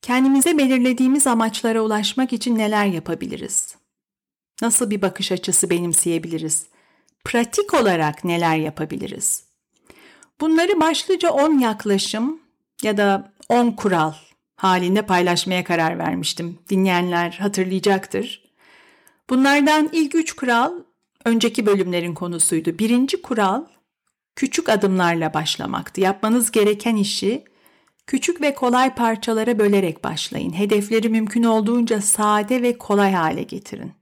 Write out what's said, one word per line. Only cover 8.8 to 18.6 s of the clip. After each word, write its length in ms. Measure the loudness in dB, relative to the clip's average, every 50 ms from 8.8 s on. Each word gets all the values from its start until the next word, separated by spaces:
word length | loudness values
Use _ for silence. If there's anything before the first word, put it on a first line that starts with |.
| -8 -8 -6 -8 -10 -10 -10 -6 -4 -4 -4 -4 -8 _ _ _ _ _ _ _ _ _ -20 _ -20 -20 -20 -20 -20 _ _ _
Bunları 400 | 0 2 2 2 4 2 2 2
başlıca 500 | 2 2 0 -2 0 -2 -2 0 2 0
on 280 | 2 2 2 4 4 4
yaklaşım 840 | 2 2 -2 -2 0 0 0 0 0 -2 -4 -4 -4 -4 -4 -6 _ _ _ _ _ _ _ _ -4
ya 140 | -2 0
da 360 | 2 2 2 2 0 -2 -8 _ _ -4 0
on 220 | 2 2 2 2
kural 420 | 0 0 -2 0 2 2 0 0 -2 -8 -20 _ _ _ _ _ _
halinde 460 | _ 0 2 2 2 2 2 0 0 0
paylaşmaya 600 | 2 2 2 2 2 0 0 -2 -2 -2 -4 -2
karar 340 | -2 0 0 0 0 -2 -2
vermiştim. 600 | -4 -4 -4 -4 -4 -6 -6 -6 -8 -10 -10 -14 _ -2
Dinleyenler 640 | 0 2 2 2 2 2 0 0 0 0 -2 -2
hatırlayacaktır. 1200 | -4 -4 -4 -4 -2 -2 -2 -2 -2 0 0 2 0 0 -2 -4 -6 -6 -6 -6 -10 -16 _ _ _ _